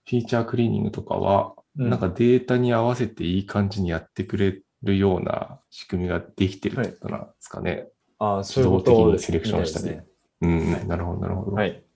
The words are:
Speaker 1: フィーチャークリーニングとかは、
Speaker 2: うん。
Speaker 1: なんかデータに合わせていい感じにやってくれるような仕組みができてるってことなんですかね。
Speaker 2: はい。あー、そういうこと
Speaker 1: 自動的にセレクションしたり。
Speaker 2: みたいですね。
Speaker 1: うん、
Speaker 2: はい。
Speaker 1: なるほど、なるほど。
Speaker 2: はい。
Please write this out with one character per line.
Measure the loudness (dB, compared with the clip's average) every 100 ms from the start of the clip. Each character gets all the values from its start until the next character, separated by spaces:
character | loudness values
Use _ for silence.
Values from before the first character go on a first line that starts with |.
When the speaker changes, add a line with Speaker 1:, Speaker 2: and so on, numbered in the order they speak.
Speaker 1:
フ | -4
ィ | -2
ー | 0
チ | 0
ャ |
ー |
ク | 0 0
リ | 0
ー |
ニ | 0
ン |
グ | -2
と | -6
か | -6
は、 | -2 2 2 2 -6 -14 -4
Speaker 2:
う | -2
ん。 |
Speaker 1:
な | 0
ん |
か | -2
デ | 2 4 4
ー | 4
タ | 0
に | 2
合 | 2
わ | 2
せ | 0 -4
て | -4
い | -2 -2
い | -2
感 | 0 0
じ | 0
に | -2
や | -4
っ | -6
て | -8
く | -4 0
れ | 0 0 -8 _
る | -2 2
よ | 2 2
う |
な | -2 -4 -6 -14 _
仕 | -20 -8
組 | -4
み | -2
が | -4 -4 -2
で | -2
き | 0
て | -6
る | -4
っ |
て | -6
こ | -6 -10
と |
な | -10
ん |
で | -12 _
す | -16
か | -8
ね。 | -4
Speaker 2:
は | -6
い。 | -8 _ _ -4
あ | -2 -2
ー、 |
そ | -2 0
う |
い | 2
う |
こ | 4
と | 6
Speaker 1:
自 | 6
動 | 6
的 |
に | 4
セ | 2
レ | -2
ク | 0
シ |
ョ | -2
ン | -2
し |
た | -4
り。 | -6
Speaker 2:
み |
た | -8
い |
で |
す | -14
ね。 | _ _ -2
Speaker 1:
う | 0 2 0
ん、 |
Speaker 2:
は | -2
い。 | -2
Speaker 1:
な | -4
る |
ほ | -4
ど、 | -4
な | -4
る |
ほ | -4 -4
ど。 | -2
Speaker 2:
は |
い。 | -2 -4 _